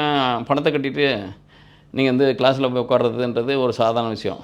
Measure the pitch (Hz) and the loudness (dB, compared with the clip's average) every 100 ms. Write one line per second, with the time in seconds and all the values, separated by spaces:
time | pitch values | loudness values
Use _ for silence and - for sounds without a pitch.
0 | 147 143 131 120 120 143 160 147 139 147 | 0 0 0 -2 -2 0 0 -2 -4 0
1 | 143 113 95 - - - - - _ - | 0 0 -6 -14 -20 -20 -20 -20 _ 0
2 | 135 127 139 123 127 135 131 123 117 127 | 2 4 2 4 2 2 0 -2 2 2
3 | 120 113 123 117 120 139 127 110 113 117 | 2 0 -4 -2 -2 0 0 2 0 0
4 | 113 107 104 90 | -2 -4 -6 -8